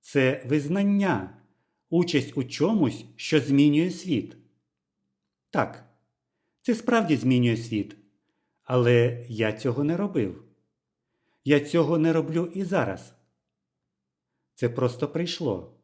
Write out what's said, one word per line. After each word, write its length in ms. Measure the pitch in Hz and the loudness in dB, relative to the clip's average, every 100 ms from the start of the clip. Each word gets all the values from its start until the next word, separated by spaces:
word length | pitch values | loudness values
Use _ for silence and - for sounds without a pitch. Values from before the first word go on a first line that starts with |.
Це 420 | - 143 131 131 120 | -2 2 2 0 -2
визнання, 960 | 151 143 185 202 202 196 123 92 - _ _ _ _ _ | -2 0 0 0 2 0 -2 -4 -16 _ _ _ _ _
участь 460 | 170 175 151 120 - | 0 2 0 -2 -6
у 80 | |
чомусь, 600 | 120 - 160 220 139 - - _ | -8 -2 0 2 0 -2 -14 _
що 240 | - 156 | 0 0
змінює 500 | 117 139 147 147 175 | 2 4 4 4 0
світ. 460 | 180 185 131 - - _ _ _ _ _ _ _ _ _ _ _ | -4 -4 -4 -4 -14 _ _ _ _ _ _ _ _ _ _ _
Так, 460 | - 110 - - _ _ _ _ _ _ _ | -4 -4 -6 -20 _ _ _ _ _ _ _
це 140 | - | -4
справді 420 | 226 - 233 185 143 | -2 2 0 2 0
змінює 400 | 127 127 120 117 | 2 4 4 0
світ, 400 | - 107 98 - _ _ _ _ _ _ | -2 -4 -4 -10 _ _ _ _ _ _
але 640 | _ 127 120 120 120 120 - | _ 2 6 6 4 0 -10
я 240 | 107 110 | -2 -2
цього 320 | 107 139 120 | 0 -4 -2
не 120 | 147 170 | -2 -2
робив. 480 | 202 170 101 87 - _ _ _ _ _ _ _ _ _ | -2 -2 -2 -6 -20 _ _ _ _ _ _ _ _ _
Я 160 | - 147 | 2 2
цього 380 | 147 170 143 127 | 2 0 2 2
не 140 | 160 | 2
роблю 400 | 160 151 160 175 | 0 0 -4 -4
і 100 | 190 | -6
зараз. 500 | 190 190 107 90 - _ _ _ _ _ _ _ _ _ _ _ _ _ _ | -4 -2 -2 -6 -14 _ _ _ _ _ _ _ _ _ _ _ _ _ _
Це 140 | - 123 | -4 -4
просто 400 | 120 127 123 147 | 0 -2 -2 -6
прийшло. 720 | 160 170 - 156 95 - _ | -4 -6 -4 -4 -4 -8 _